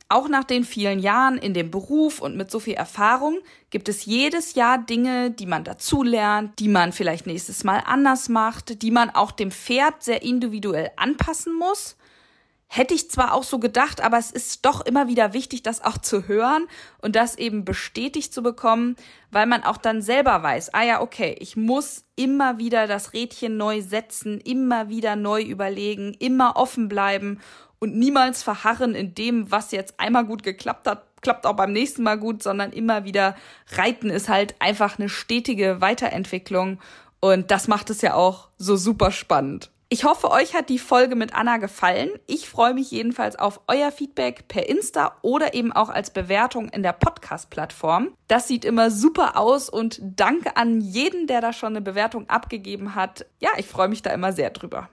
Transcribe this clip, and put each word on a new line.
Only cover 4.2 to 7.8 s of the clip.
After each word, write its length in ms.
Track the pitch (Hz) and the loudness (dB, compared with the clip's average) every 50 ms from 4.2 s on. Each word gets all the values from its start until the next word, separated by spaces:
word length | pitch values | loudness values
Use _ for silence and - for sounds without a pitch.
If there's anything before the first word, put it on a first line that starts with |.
| 277 302 277 339 320 - - | 2 2 0 -2 -4 -2 0
Jahr 240 | 254 233 240 254 247 | 2 2 4 2 2
Dinge, 520 | 233 - 233 233 247 254 254 247 247 247 | 0 -2 -2 0 0 0 0 0 -2 -2
die 140 | 233 226 196 | -4 -6 -6
man 180 | 180 165 151 - | -4 -4 -4 -4
dazulernt, 960 | - 202 - - - 311 277 262 240 233 220 208 208 208 208 214 208 - - | -8 -10 -8 -2 -2 0 2 2 2 2 2 2 2 2 0 0 -4 -6 -4
die 80 | 208 208 | 0 2
man 240 | 202 185 175 175 | 4 4 4 2
vielleicht 340 | 180 - 190 170 160 170 - | 0 -2 -2 -2 -2 -4 -6
nächstes 380 | 185 165 185 - - 196 - - | -8 -8 -8 -8 -8 -8 -4 0
Mal 200 | 196 190 208 | 0 0 0